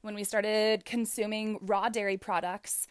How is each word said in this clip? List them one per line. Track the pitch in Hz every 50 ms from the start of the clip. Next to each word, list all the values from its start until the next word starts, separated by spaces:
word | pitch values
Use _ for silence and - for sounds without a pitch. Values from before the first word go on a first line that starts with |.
when | - 214 208
we | 208 202
started | 190 - 214 202 214 214 214 214 220 220 208 -
consuming | - - 240 226 214 - - 208 208 214 214 214 214 214 -
raw | 196 190 214 196 196 233
dairy | 220 226 202 202 190 196
products, | - - 190 170 165 175 185 202 - - - - - -